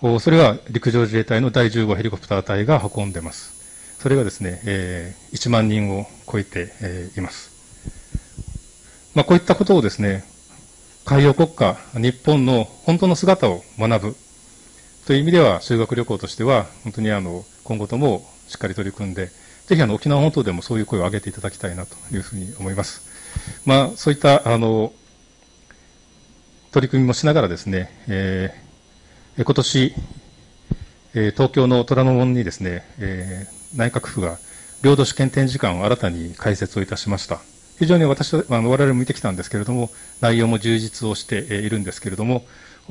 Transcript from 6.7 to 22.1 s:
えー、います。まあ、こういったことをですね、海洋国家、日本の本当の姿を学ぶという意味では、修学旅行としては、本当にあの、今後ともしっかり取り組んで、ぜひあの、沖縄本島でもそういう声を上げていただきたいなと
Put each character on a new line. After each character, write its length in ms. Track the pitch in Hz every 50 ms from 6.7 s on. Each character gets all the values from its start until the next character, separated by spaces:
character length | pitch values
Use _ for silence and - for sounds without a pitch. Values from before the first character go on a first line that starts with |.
| - -
え 280 | 104 92 90 90 87 95 -
ー、 40 | 104
い 40 |
ま 80 | 92 -
す。 1800 | - - - - - - - - - - - - - - - - - - - - - - - - - - - - - - - - - - - - -
ま 80 | 151
あ、 20 | -
こ 100 | - 175
う 40 | 175
い 20 |
っ 20 |
た 120 | - - 175
こ 100 | - 196
と 120 | - 196
を 60 | 165
で 60 | 113 98
す 120 | - -
ね、 240 | 104 101 95 95 - - - - - - - - - - - - - - - - -
海 180 | - 139 139 143
洋 80 | 143
国 160 | 135 156 165 156
家、 300 | - - 117 90 95 - - - -
日 180 | 113 113 127
本 320 | 123 - - 151 151 139 127
の 200 | 127 127 117 107 - - - -
本 140 | - 170 170
当 80 | 196
の 100 | 185 170
姿 320 | - - 185 185 - - 104
を 160 | 90 85 - - - 107
学 320 | 110 113 117 101 101 107
ぶ 60 | 131 - - - - - - - - - - - - - - - - - -
と 80 | - 139
い 60 | 139
う 20 |
意 40 | 147
味 60 | 170
で 80 | 175 175
は、 220 | 151 113 90 80
修 160 | - - 120 113
学 160 | 113 - 123
旅 100 | 120 117
行 140 | - 110 92
と 80 | -
し 100 | 92 -
て 80 | - 113
は、 220 | 131 131 110 95 - - - -
本 80 | 113
当 80 | 95 110
に 100 | 110 107
あ 80 | 104 101
の、 220 | 95 87 87 90 101 - - - -
今 140 | - 113 104
後 80 | 104
と 100 | 101 120
も 320 | 127 147 135 98 85 - - - - -
し 100 | - -
っ 20 | -
か 100 | - 95
り 60 | 92
取 160 | 110 95 98
り 40 | -
組 180 | - 104 95
ん 20 | 90
で、 160 | 95 92 90 - - - - - - - -
ぜ 80 | 147
ひ 60 | 160
あ 40 | 139
の、 80 | 104 107
沖 140 | 104 - 156
縄 140 | 143 139
本 100 | 147 160
島 120 | - 147 113
で 60 | 101
も 120 | 90 85
そ 140 | - - 117
う 20 | 110
い 40 |
う 40 | 101
声 120 | - 117 92
を 20 |
上 80 | 87 92
げ 100 | 104 104
て 80 | - 101
い 40 | -
た 80 | -
だ 80 | - 98
き 80 | - -
た 120 | - 92
い 60 | 87
な 80 | 92 87
と 100 | - - - - -